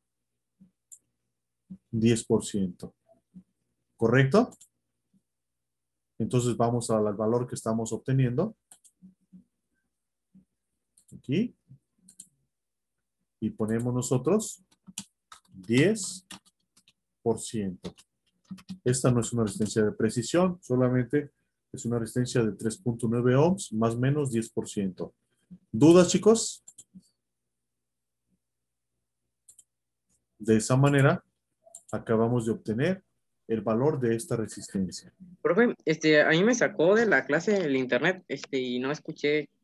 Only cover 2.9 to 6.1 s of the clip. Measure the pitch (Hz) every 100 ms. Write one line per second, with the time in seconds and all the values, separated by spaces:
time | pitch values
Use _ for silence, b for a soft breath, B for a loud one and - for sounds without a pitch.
2.9 | _ _ _ _ - - _ _ _ _
3.9 | - 113 127 135 202 254 - - _ _
4.9 | _ _ _ _ _ _ _ _ _ _
5.9 | _ _